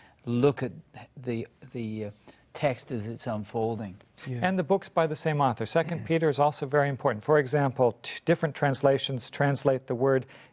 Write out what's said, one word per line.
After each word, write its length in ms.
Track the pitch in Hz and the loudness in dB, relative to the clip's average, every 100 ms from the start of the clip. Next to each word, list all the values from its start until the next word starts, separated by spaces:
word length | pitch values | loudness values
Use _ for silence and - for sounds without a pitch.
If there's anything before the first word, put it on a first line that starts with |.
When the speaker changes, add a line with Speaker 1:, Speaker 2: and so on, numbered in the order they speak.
| - _ 117 | -20 _ -4
Speaker 1:
look 380 | 120 143 - | 2 2 2
at 80 | 127 156 - - - - | -6 -10 -20 -20 -20 -12
the, 240 | 123 113 120 _ 131 | -6 -6 -8 _ -16
the, 320 | 123 110 110 104 | -10 -8 -8 -10
uh, 40 | - - - _ | -12 -20 -20 _
text 380 | - 147 123 - | -2 -2 -2 -6
as 160 | 120 107 | -8 -6
it's 200 | 117 127 | -8 -6
unfolding. 680 | 107 101 117 113 110 104 90 _ - 131 | -6 -6 -4 -2 -4 -8 -14 _ -16 -10
Speaker 2:
Yeah. 120 | 120 | -4
Speaker 3:
And 140 | 180 190 | -2 -2
the 60 | |
books 240 | 147 190 - | 0 -2 0
by 180 | - 160 | 0 0
the 100 | 151 | 0
same 260 | 160 147 | -2 2
author. 240 | 135 110 110 | 2 0 0
Second 340 | 170 165 170 | 0 0 -4
Speaker 2:
Yeah. 80 | - | 0
Speaker 3:
Peter 220 | 165 160 | 2 2
is 100 | 135 | 2
also 260 | 147 - 139 | 2 2 0
very 220 | 147 143 | 2 2
important. 360 | 131 139 107 | 0 -2 -2
For 160 | - 151 | 2 2
example, 580 | 131 147 139 120 123 - | 4 2 0 4 2 2
t-, 160 | - - | -10 -6
different 320 | - 165 156 - | 0 0 0 0
translations 720 | 143 131 139 135 - 127 - | 0 4 4 4 0 -4 -6
translate 560 | - 143 135 139 131 - | 0 0 2 2 0 -2
the 80 | 120 | 0
word 300 | 135 135 127 - - | 2 2 0 -18 -14